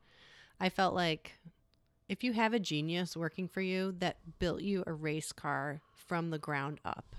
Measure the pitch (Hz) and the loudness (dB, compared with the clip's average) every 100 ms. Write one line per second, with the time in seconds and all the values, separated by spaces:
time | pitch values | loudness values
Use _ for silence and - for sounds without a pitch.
0 | _ - - - - - 185 - 185 180 | _ -20 -20 -20 -20 -2 0 4 2 4
1 | 170 156 - - 170 _ _ _ _ _ | 2 0 -6 -18 -20 _ _ _ _ _
2 | - 190 247 220 220 233 175 151 160 170 | -8 -2 0 4 4 2 2 0 0 0
3 | 175 165 160 - 180 190 185 185 190 180 | -2 -2 -4 -2 -4 -2 0 0 0 0
4 | 180 - 165 - 175 - 202 190 170 151 | -2 -2 -14 -2 0 2 0 0 0 -2
5 | 156 156 - - 147 135 143 151 _ - | -2 -2 -4 -6 -2 0 -2 -6 _ -20
6 | - 170 170 156 156 143 143 147 - - | -2 0 0 -2 -2 -2 -2 -4 -6 -6
7 | - | -8